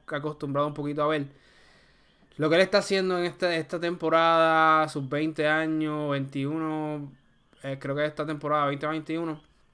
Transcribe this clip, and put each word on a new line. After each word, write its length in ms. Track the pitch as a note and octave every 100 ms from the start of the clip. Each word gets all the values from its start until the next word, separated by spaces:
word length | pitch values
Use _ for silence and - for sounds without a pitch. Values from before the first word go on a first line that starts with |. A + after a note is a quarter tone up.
| -
acostumbrados 640 | D3 D3+ D3+ C#3+ C#3 D3
un 80 | D3
poquito 260 | D3 D3
a 60 | D3
ver. 200 | D#3 C#3 - _ _ _ _ _ _ _ _ _ -
Lo 120 | D#3
que 60 | E3
él 40 |
está 160 | F#3+ G3+
haciendo 400 | - G3 F#3 F3+
en 80 | F3
esta, 300 | - F3+ E3
esta 240 | D#3 E3+
temporada, 1080 | E3+ F3 D#3+ E3 E3 E3 D#3+ D#3+ D#3+ D#3 D3+
sus 220 | D3 C3
veinte 380 | D3 D#3 D#3 D3+
años, 640 | D#3 D#3+ D#3 D#3 D3+ D3
veintiuno, 1000 | C#3 C3+ C#3 C#3 D#3+ D#3+ D#3 D3+ D3+ C#3+ - _ _ _ _
eh, 160 | C#3 C3+
creo 140 | C#3 C#3+
que 100 | D3+
esta 220 | D3+ D3+
temporada 400 | D3+ D3 D3+ C#3+
veinte 180 | C#3+ D3+
veintiuno, 560 | D#3 D#3 D#3+ E3 D3+ _ _ _